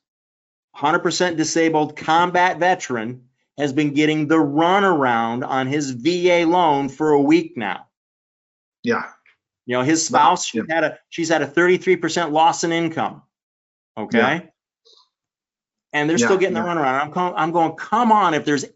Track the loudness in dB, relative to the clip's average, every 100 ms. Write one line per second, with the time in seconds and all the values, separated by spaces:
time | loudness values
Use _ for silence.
0 | _ _ _ _ _ _ _ -6 -2 0
1 | 0 0 0 0 -2 0 2 2 -2 -4
2 | 0 2 2 2 0 2 0 0 -2 -6
3 | -6 -10 _ _ _ -6 -4 0 -2 2
4 | 0 2 2 2 2 2 2 4 2 2
5 | 2 0 -2 -4 -4 -4 -2 -4 -4 -4
6 | -2 0 2 2 2 2 2 2 -2 -2
7 | 2 4 4 2 0 -6 -8 -8 -12 _
8 | _ _ _ _ _ _ _ _ -4 -4
9 | -4 -16 _ _ _ _ -6 -2 0 0
10 | 0 2 2 2 -2 -6 -4 -2 -2 -4
11 | _ -6 -2 -2 -2 0 2 2 2 0
12 | 0 -4 -2 2 2 2 -2 -2 -2 -4
13 | -6 -8 _ _ _ _ _ _ _ -12
14 | -4 0 0 0 -6 _ _ _ _ _
15 | _ _ _ _ _ _ _ _ _ -2
16 | 0 2 2 2 0 -2 -4 -2 0 0
17 | -2 -2 -4 -2 -2 0 -2 -4 -4 0
18 | 4 4 4 0 0 -2 -4